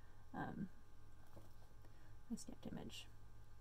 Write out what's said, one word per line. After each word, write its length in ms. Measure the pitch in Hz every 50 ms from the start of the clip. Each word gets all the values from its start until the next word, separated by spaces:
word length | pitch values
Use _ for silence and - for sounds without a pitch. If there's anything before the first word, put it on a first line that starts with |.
| - - - - - - -
um, 340 | - - - - - 196 - - - - - - - - - - - - - - - - - - - - - - - - - - - - - - - - -
my 60 | 233
stamped 300 | - - - - - - -
image. 340 | - - - - - - - - - - - - - - - - - -